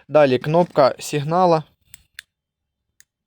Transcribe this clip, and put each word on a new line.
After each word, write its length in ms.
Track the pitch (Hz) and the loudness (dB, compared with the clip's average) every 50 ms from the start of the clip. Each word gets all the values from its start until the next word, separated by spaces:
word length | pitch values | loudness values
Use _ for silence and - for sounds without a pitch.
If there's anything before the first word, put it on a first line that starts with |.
| _ - | _ -2
Далі 300 | 139 151 147 135 127 123 | 2 2 2 2 2 -2
кнопка 580 | - 147 156 175 175 - - 160 135 120 - - | -2 -2 0 0 0 0 0 0 0 0 0 -4
сигнала. 640 | - - - 147 139 156 165 180 185 175 165 156 151 - _ _ _ _ - _ _ _ _ - - _ _ _ _ _ _ _ _ _ _ _ _ _ _ _ _ _ _ _ _ | -10 -8 -8 -8 -6 -4 -2 0 2 2 0 0 -2 -8 _ _ _ _ -20 _ _ _ _ -20 -20 _ _ _ _ _ _ _ _ _ _ _ _ _ _ _ _ _ _ _ _